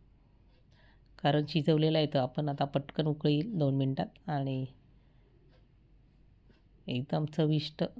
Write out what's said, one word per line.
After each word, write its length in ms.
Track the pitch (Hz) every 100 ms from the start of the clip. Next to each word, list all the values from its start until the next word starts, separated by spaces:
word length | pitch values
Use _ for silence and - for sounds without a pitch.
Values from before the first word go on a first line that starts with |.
| - _ _ _ - - _ - - - - -
कारण 220 | 151 147 147
शिजवलेला 480 | 165 143 156 156 156
आहे 100 | 147
तो 100 | 139
आपण, 320 | 127 - 151
आता 160 | 143 143
पटकन 420 | 139 143 - 151
उकळी 260 | 151 151
येईल 240 | 147 214 196
दोन 180 | 143 135
मिनटात. 540 | 135 135 - - -
आणि 360 | 147 135 131 131 - - - - - - - - - - - - - - - - - - - - - -
एकदम 380 | 127 139 160 151
चविष्ट 580 | 160 156 156 151 - 175